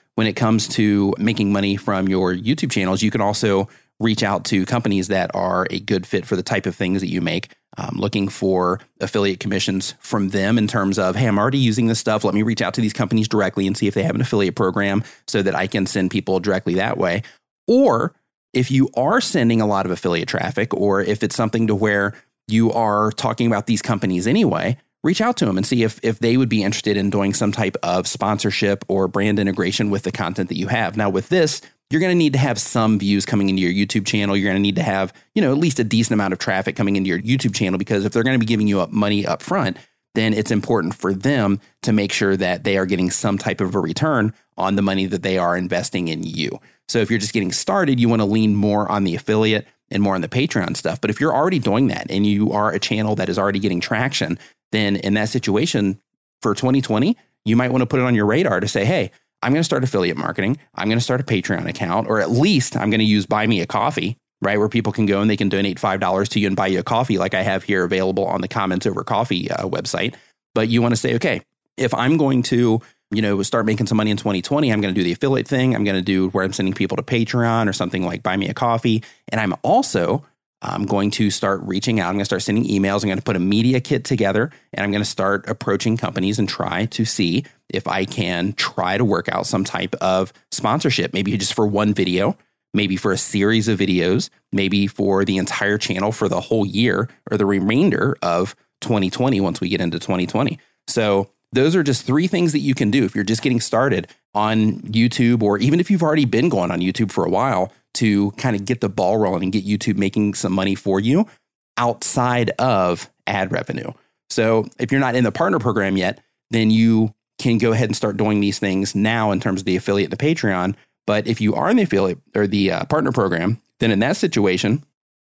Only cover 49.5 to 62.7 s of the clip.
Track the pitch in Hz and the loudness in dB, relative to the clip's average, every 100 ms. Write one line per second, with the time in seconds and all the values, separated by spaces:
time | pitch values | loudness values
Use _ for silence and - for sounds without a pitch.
49.5 | 107 - _ - 98 101 95 82 123 139 | 0 -4 _ -6 0 0 0 -2 -2 -2
50.5 | - 87 - 82 - 107 107 - 131 170 | -2 -2 -4 -4 -2 -2 -2 0 0 0
51.5 | 175 113 107 131 - - 95 104 104 107 | 0 0 2 2 0 -4 0 2 2 2
52.5 | 104 104 90 - 110 107 104 92 92 101 | 2 0 0 -2 -2 0 -2 -2 0 0
53.5 | 98 101 90 - 110 131 - 78 82 - | 0 0 -2 -2 -2 -2 -2 -4 -6 -10
54.5 | _ _ 107 104 98 98 104 107 123 - | _ _ -2 0 0 0 0 0 -2 0
55.5 | 104 170 117 101 101 _ _ _ _ 117 | 0 0 0 0 -2 _ _ _ _ -2
56.5 | 101 127 139 135 110 156 240 _ _ 107 | 0 2 2 2 2 2 0 _ _ 0
57.5 | 117 127 127 123 131 127 117 104 127 180 | 0 2 0 0 0 2 2 4 2 2
58.5 | 92 107 110 110 175 95 - _ _ 120 | 0 0 0 0 0 -2 -8 _ _ 0
59.5 | 147 165 139 131 101 87 80 82 92 98 | 0 0 0 0 0 -2 -2 -4 -4 -4
60.5 | 143 _ - 98 117 117 127 135 95 - | -4 _ -6 -2 0 0 -2 0 -2 -2
61.5 | 87 85 - 90 95 - 110 82 120 175 | -4 -4 -6 -2 -2 0 0 0 2 2
62.5 | 175 - | 2 0